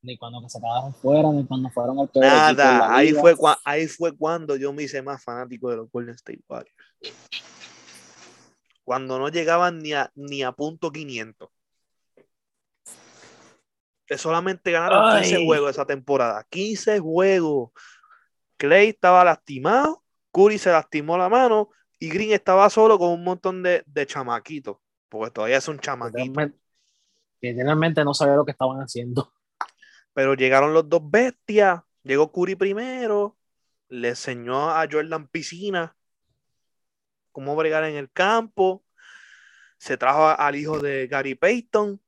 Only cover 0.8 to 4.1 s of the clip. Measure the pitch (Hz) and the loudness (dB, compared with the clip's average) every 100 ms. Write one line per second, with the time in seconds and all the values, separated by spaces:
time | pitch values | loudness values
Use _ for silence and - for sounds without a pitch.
0.8 | 135 131 131 147 156 147 131 131 127 123 | -6 -4 2 4 4 2 -2 -4 -4 -4
1.8 | 120 135 139 131 131 147 156 135 139 127 | -4 -2 0 4 6 8 6 6 4 6
2.8 | 139 120 156 151 165 156 151 147 - 147 | 4 4 4 6 6 6 4 2 0 -4
3.8 | 160 - 170 | -4 -4 -6